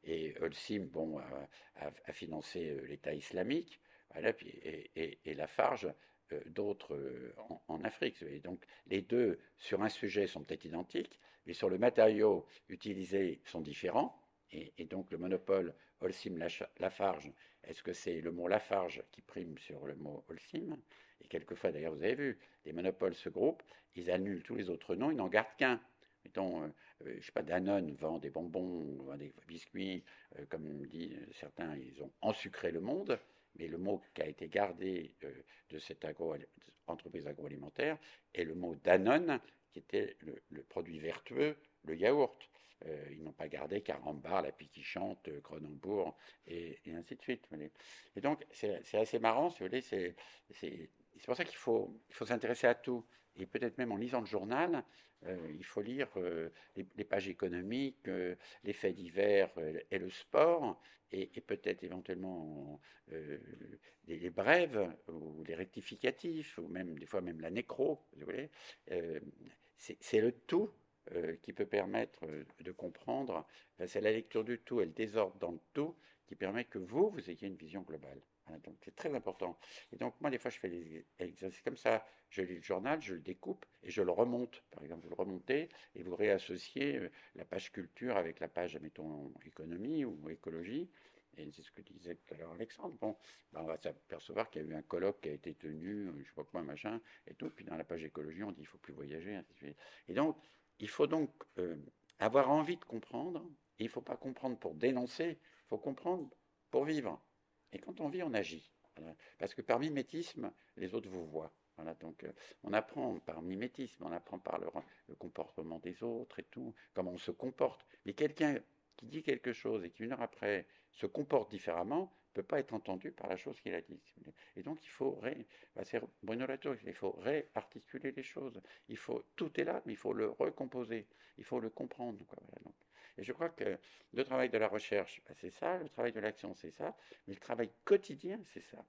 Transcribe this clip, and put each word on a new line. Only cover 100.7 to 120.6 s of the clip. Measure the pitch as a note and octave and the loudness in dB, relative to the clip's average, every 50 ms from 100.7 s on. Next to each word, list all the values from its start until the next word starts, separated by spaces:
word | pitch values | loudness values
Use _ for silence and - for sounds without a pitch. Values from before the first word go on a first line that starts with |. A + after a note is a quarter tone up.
| _ _ | _ _
il | G#2+ G#2 | -10 -8
faut | - - D3 | 4 4 4
donc, | C#3+ D#3 D#3+ D3+ C3+ - - - _ _ - | 4 6 2 2 0 -2 -14 -20 _ _ -2
euh, | F2+ F2 E2 D2 C#2+ C2+ _ _ _ _ - - | -2 -2 -2 -6 -10 -16 _ _ _ _ 0 4
avoir | F#2+ A2 A#2 C#3+ C3+ B2+ | 4 8 8 8 8 8
envie | C#3+ - D3 D#3 F3 | 6 6 6 2 -2
de | D#3+ - | -4 -4
comprendre. | - A#2+ A2+ - - - A#2+ C#3+ F3+ F3 D#3 - E3+ C#3+ _ _ _ _ - | -8 -8 -8 -8 -6 -6 -4 -4 -4 -4 -6 -8 -10 -16 _ _ _ _ -4
Et | A2 | -4
il | A#2 | -2
faut | - B2 | -2 -4
pas | - - B2+ | -4 -4 -6
comprendre | - - C3 B2+ - - - B2 A2 | -4 -4 -8 -6 -2 -2 -2 -2 -2
pour | - F2 D#2 | -4 -6 0
dénoncer, | D#2 A#2 B2+ C3 B2+ B2 B2 - - D#3+ E3+ D#3 - | 4 4 4 6 4 0 -2 -2 -2 0 -2 -2 -4
il | _ - - - _ _ | _ -20 -20 -20 _ _
faut | - G#2+ | -4 -2
comprendre | - - C3+ - - E4 F#4 F#4 - - - _ _ _ _ _ _ _ | -2 -4 -4 -2 0 0 0 0 -2 -8 -12 _ _ _ _ _ _ _
pour | - B2+ C#3 | 2 4 4
vivre. | D3+ D#3+ D3 B2 G2+ D#2 - _ _ _ _ _ _ _ _ _ _ | 4 2 2 0 -2 -4 -4 _ _ _ _ _ _ _ _ _ _
Et | - C#3+ | -12 -12
quand | - - F#3 - | -10 -10 -8 -4
on | D#3+ C#3+ | -4 -2
vit, | D#3 F#3 | -2 -2
on | F3 D#3 A#2 | -2 2 2
agit. | G#2 F#2+ F2 E2+ D#2 - - _ _ _ _ _ | 2 2 0 -4 -10 -12 -18 _ _ _ _ _
Voilà. | D#2 D#2+ E2 D#2+ - - - - _ | -14 -14 -14 -14 -16 -20 -20 -6 _
Parce | E2+ G2 - | -4 -4 -4
que | - | -6
par | A2 - A#2+ A#2+ | 2 4 4 4
mimétisme, | C#3+ D#3+ D3 C#3 B2+ - - D#3+ E3+ - - - - G2 - _ - _ _ | 4 2 0 -2 -2 -2 -4 -6 -6 -6 -6 -6 -6 -8 -8 _ -20 _ _
les | - F#2 F#2 G2 | -8 -6 -2 -2
autres | A2+ F#2+ F#2+ | -4 -4 -4
vous | F#2 F2+ E2 | -6 -6 -6
voient. | D#2 D2+ D#2 D2+ D2 _ _ _ _ _ | -4 -4 -4 -4 -4 _ _ _ _ _
Voilà, | D#2+ D#2 D#2+ E2 | -10 -8 -8 -8
donc, | - E2 E2 D#2+ - D2+ | -8 -10 -12 -12 -10 -12
euh, | D2+ - - - - - _ - | -12 -12 -12 -18 -20 -20 _ -4
on | - G2+ | 2 2
apprend | - - - - D3 C3 B2 G2+ D#2+ | 2 2 0 -4 -2 -2 -2 -2 -4
par | - - E2 D#2+ | -6 -8 -8 -6
mimétisme, | E2 F2+ F#2+ G2 A#2+ B2 - C#3+ C3 A2+ - _ - | -4 -4 -2 -2 -4 -4 -4 -8 -8 -8 -8 _ -6
on | E2 | -4
apprend | E2+ E2+ - - F#2+ F#2 | -4 -4 -4 -6 -10 -6
par | - - - - | -4 -2 -2 -2
le, | - E2+ - E2 - - - - _ - | -2 -2 -4 -6 -8 -8 -20 -20 _ -18
le | - | -14
comportement | _ F2 F2 - - D2+ - - - D#2+ E2 E2 D#2 | _ -12 -10 -6 -6 -6 -4 -4 -8 -6 -6 -8 -6
des | - F2 F2+ - | -6 -8 -6 -4
autres | A2+ A#2+ A#2 A#2 B2 - - - | -4 -4 -4 -4 -6 -8 -10 -12
et | - | -12
tout, | _ - A#2 B2+ A#2+ A2+ - - _ | _ -10 -10 -10 -10 -10 -14 -20 _
comment | _ F#2+ F#2 F2+ | _ -2 -2 -2
on | F2+ F2 | -4 -4
se | - - | -4 -6
comporte. | F2 _ B2+ C3 - - C#3 B2+ - - - _ - _ _ | -4 _ -6 -6 2 4 2 2 2 -2 -20 _ -20 _ _
Mais | G2+ | -8
quelqu'un | G2 - D3 D3+ D3+ - D#4 D3 C#3 - - _ _ _ _ _ _ | 2 2 2 2 4 2 2 2 2 0 -4 _ _ _ _ _ _
qui | - - | -18 -14
dit | A2+ C#3+ D#3+ | -8 -8 -4
quelque | D#3 - C3+ A#2+ - B2+ A2+ | 0 0 0 2 0 -4 -4
chose | - - A2+ A2+ G#2 F2 | -2 0 0 0 0 -2
et | E2+ | -6
qui, | - - | -8 -6
une | A2 A#2 | -4 -4
heure | C3 B2 | -2 -2
après, | A#2 - - - - G2+ G#2 F#2+ | -4 -4 -4 -2 2 2 2 2